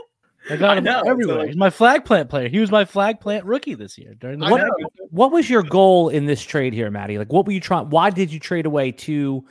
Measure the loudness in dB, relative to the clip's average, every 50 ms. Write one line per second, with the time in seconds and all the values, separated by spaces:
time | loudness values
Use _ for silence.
0 | -8 _ _ _ _ _ _ _ -12 -8 -4 0 2 2 2 2 2 0 0 0
1 | 0 0 0 0 0 -2 -2 -2 -4 -4 -2 0 0 0 2 4 4 6 6 4
2 | 2 2 0 0 0 -2 -4 -4 -4 -2 0 0 0 2 2 2 2 0 0 -2
3 | 0 0 -2 -4 -6 -6 -6 -6 -4 -4 -6 -6 -6 -8 -12 -12 -12 -16 -18 -20
4 | -20 -20 -20 -16 -14 -12 -8 -4 0 2 2 2 2 0 -2 -4 -6 -10 -14 -16
5 | -18 -6 0 2 2 4 4 2 2 2 2 2 2 2 4 4 6 6 6 6
6 | 4 2 0 0 0 0 -2 -4 -4 -4 -4 -2 -2 -2 -2 -4 -4 -6 -6 -8
7 | -8 -6 -6 -6 -4 -2 0 0 0 0 -2 -6 -4 -4 -4 -4 -2 0 2 2
8 | 2 2 2 0 -2 -4 -4 -8 -8 -6 -4 -4 -2 -2 -2 -2 -2 -2 -4 -8
9 | -8 -6 -4 -4 -2 -4 -4 -6 -8 _